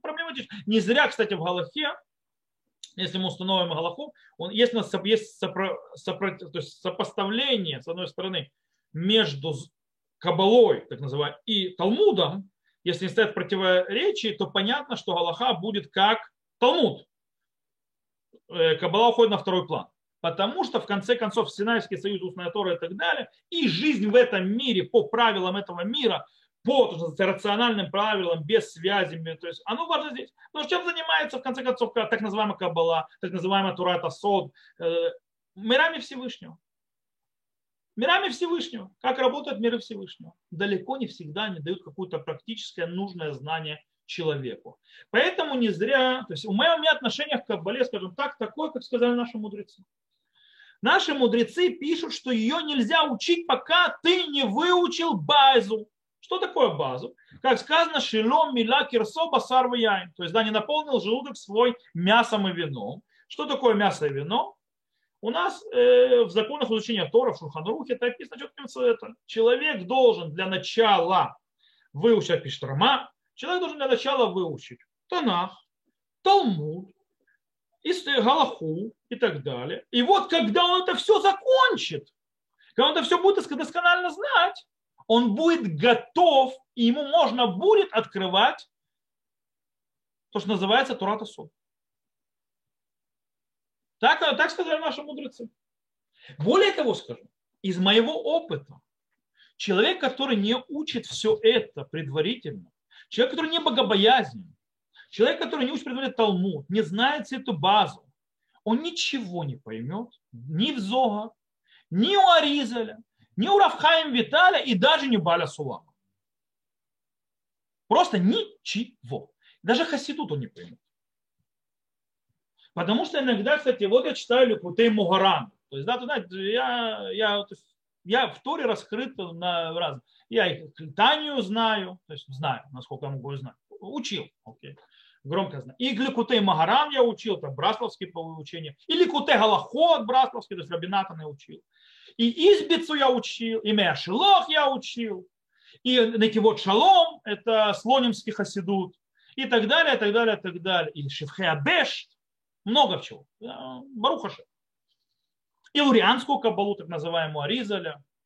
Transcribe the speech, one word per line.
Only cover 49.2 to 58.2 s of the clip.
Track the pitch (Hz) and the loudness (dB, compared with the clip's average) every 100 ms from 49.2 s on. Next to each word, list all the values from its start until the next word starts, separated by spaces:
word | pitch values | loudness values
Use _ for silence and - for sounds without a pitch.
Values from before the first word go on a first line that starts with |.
| 240 226 | -4 -8
мудрецы. | 208 202 196 _ _ _ _ _ _ _ _ _ _ _ | -10 -12 -18 _ _ _ _ _ _ _ _ _ _ _
Наши | 233 370 349 | 2 2 2
мудрецы | 277 240 233 226 - 359 | 2 4 4 0 2 0
пишут, | - 285 330 330 | 0 -4 -4 -4
что | - 262 | -8 -2
ее | 233 220 330 | 0 0 -2
нельзя | 311 277 220 330 | -2 -2 2 2
учить, | 302 214 - 339 339 | 2 -2 0 0 0
пока | 262 - 339 349 - | -2 2 2 2 2
ты | 330 359 330 | 2 2 0
не | 285 | -2
выучил | 247 220 349 359 349 339 330 | 0 0 2 2 2 0 -2
базу. | 202 151 294 269 247 196 220 214 _ _ _ | -2 2 6 8 6 2 -6 -8 _ _ _
Что | - 370 | -8 -4
такое | - 330 226 | -2 2 2
базу? | 156 135 127 240 _ _ - | 2 -4 -6 -12 _ _ -4
Как | 254 240 | 0 0
сказано, | - 320 339 302 | 2 2 2 -2
"Шило | - 220 | -2 0